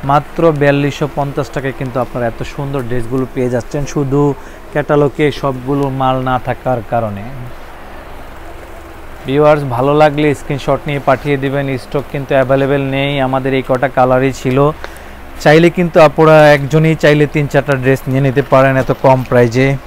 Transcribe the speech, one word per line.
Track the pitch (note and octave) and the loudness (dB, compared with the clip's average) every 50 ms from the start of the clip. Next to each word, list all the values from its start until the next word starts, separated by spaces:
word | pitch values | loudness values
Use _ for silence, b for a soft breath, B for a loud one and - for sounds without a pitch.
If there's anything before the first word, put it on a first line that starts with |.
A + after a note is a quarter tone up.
| - | 0
মাত্র | C3+ C#3 D3+ C#3+ - - - E3 E3 | 2 0 0 0 -2 -4 2 2 2
বিয়াল্লিশশো | D#3 C#3 C#3+ C#3+ C#3+ C#3+ C#3+ C#3+ C3+ - D#3 C#3 - | 2 4 2 2 2 2 0 -2 -2 -4 -6 -6 -4
পঞ্চাশ | D3 C#3+ C#3 C3+ D3+ C3+ - | -4 -6 -4 -4 -6 -6 -4
টাকায় | - D3 C3 C3+ B2 - | -6 -6 -6 -6 -6 -6
কিন্তু | C#3 B2+ A#2+ C3 | -8 -6 -4 -4
আপনারা | A#2+ - - C3 A#2+ | -4 -4 -4 -4 -4
এত | A#2 A2+ - | -4 -4 -6
সুন্দর | A#2+ - - - C#3+ C#3 C#3 C#3 | -10 -10 -8 -8 -8 -4 -4 -6
ড্রেসগুলো | B2 A2+ B2 B2 A2+ A2+ B2+ C3+ C3 B2 - | -4 -2 -2 -2 -2 -2 -2 -2 -4 -4 -4
পেয়ে | C#3 B2+ B2 | -2 -2 0
যাচ্ছেন | B2+ A#2+ A2+ - - D3 C#3+ | -2 -2 -4 -4 -6 -6 -6
শুধু | C#3 - D3+ C#3+ C3 C3+ C#3+ D3 C#3+ C3+ B B B B B B - | -4 -2 -4 -2 0 0 2 2 0 0 B B B B B B -6
ক্যাটালগে | - D3+ C#3+ - D3+ D3 D3 C#3 - - D3+ C#3+ | -6 -4 0 2 2 2 2 0 0 0 0 0
সবগুলো | B2+ - - C#3 C3+ B2+ B2 C3 C#3+ C#3 C#3+ C#3 | 0 -2 -4 -4 -6 -6 -6 -4 -2 -2 -2 -2
মাল | C3 C3+ C3 C3 C3 C3 | -2 -2 0 0 0 0
না | B2+ C3 B2+ B2+ - | -2 -2 -2 -2 -2
থাকার | C3 A#2+ - - C3 B2+ A#2+ G#2 - | -4 -8 -4 -4 -4 -4 -4 -4 -4
কারণে। | A#2+ A#2 A2+ G#2+ G2+ G2 G#2 B2 C#3 C3 B2 B2 - - - - - - - - - - - - - - - - - - - - - - - - - - - - - - - - - - - | -2 -2 -2 -4 -6 -8 -10 -12 -12 -12 -12 -14 -14 -16 -16 -18 -18 -18 -18 -16 -16 -16 -16 -16 -16 -16 -16 -16 -16 -16 -16 -16 -16 -16 -16 -16 -18 -18 -18 -18 -18 -16 -16 -16 -16 -12 -8
ভিউয়ার্স | C3+ C3+ D3 D3+ D3+ D3+ D3 C#3+ C3+ | -2 0 4 4 4 4 4 0 -4
ভালো | A#2+ A#2+ C3 C#3 D3 | -2 0 0 2 4
লাগলে | D3+ D3+ D3+ C#3+ D3 D3+ D3+ C3+ | 4 4 4 4 2 0 0 0
স্ক্রিনশট | - - - D3 C3+ - - C#3 C3+ - | -2 -4 -6 -6 -4 -2 -2 -2 -2 -2
নিয়ে | D3+ C#3+ C#3 - | -6 -6 -2 0
পাঠিয়ে | - C3 B2 - D3 C#3+ | 0 0 0 0 -2 -2
দিবেন, | C3+ C3 C#3 C3 C#3+ C#3 C#3 C3+ B2 | -2 -2 -2 -2 -2 -2 -4 -4 -6
স্টক | - - - D3 B2+ - | -8 -6 -6 -6 -6 -4
কিন্তু | - C#3+ C3+ - C#3+ | -8 -8 -4 0 0
অ্যাভেলেবল | C3+ C3 B2 C3+ C3+ C#3 C3+ C#3+ C#3 | 0 2 2 2 2 2 0 0 -2
নেই, | C#3 C3+ C3+ C3+ C#3 C#3 C#3+ C#3 | -2 -2 -2 -2 -2 -2 -2 -2
আমাদের | C3 C3 C3+ C3+ C3 C3+ C3+ | -2 0 -2 -2 -2 0 -2
এই | C3+ B2+ - | -2 0 -2
কটা | C3 B2+ C#3 C3+ | -2 0 0 0
কালারই | - C3+ B2+ B2+ B2+ B2+ C3 C3+ | 2 2 2 4 4 2 2 0
ছিল। | B2+ - - C3+ B2+ C3+ C#3+ D3 D3+ B B B B B B B B B - - - - | -2 -2 -4 -2 2 2 2 2 0 B B B B B B B B B -18 -18 -14 0
চাইলে | - D#3 D3+ E3 E3+ E3+ | 4 6 6 6 6 4
কিন্তু | D#3+ F#3 F3 E3 - F#3 | 2 0 -2 2 6 6
আপনারা | D#3+ D3 - - D#3+ D#3 D#3 D#3 D3+ D3 | 6 6 6 4 6 8 8 8 8 8
একজনই | D3 C#3+ C#3+ C3 D3+ D#3 D#3 D#3+ D#3+ | 6 4 2 0 2 2 4 2 2
চাইলে | D#3 - D3+ D3 D3+ D3 | 4 4 4 4 4 2
তিন | C3+ - D#3 D3 | 2 0 -2 -2
চারটা | C3+ - C#3+ C3 - C#3+ | 0 0 0 0 0 -2
ড্রেস | B2+ B2+ C3 C3+ C3 - C3+ | 0 2 0 0 0 0 -2
নিয়ে | C3 C3+ | 0 0
নিতে | C#3 C3+ A#2 C#3+ | 0 2 0 0
পারেন | C3 - C#3 C3 C3+ C3+ C3 | 0 4 4 4 4 4 2
এত | C3 B2+ - C3 - | 0 0 0 -2 2
কম | - C#3 C3 C3 B2+ - | 4 4 4 4 2 0
প্রাইসে। | B2+ B2 B2 A#2+ A2+ B2+ C3 C3+ C#3 C3 - | 2 4 4 4 2 2 2 2 0 -2 -6